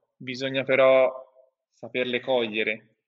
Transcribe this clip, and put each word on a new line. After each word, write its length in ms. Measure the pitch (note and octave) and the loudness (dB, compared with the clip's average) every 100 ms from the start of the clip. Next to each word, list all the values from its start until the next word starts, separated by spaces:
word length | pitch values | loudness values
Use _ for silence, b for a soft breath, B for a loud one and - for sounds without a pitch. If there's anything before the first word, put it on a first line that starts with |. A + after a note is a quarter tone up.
| _ _ | _ _
bisogna 480 | B2+ B2 C3+ C3+ | -14 -8 -6 -4
però 480 | B2+ C3 C3 C3 C3 - - _ _ _ _ | 0 4 6 6 4 0 -16 _ _ _ _
saperle 480 | _ A#2 B2+ B2 A#2+ | _ -10 -6 -4 -4
cogliere 720 | C3+ B2+ A2+ G#2+ G#2+ A2 _ _ | -2 -2 0 -4 -4 -6 _ _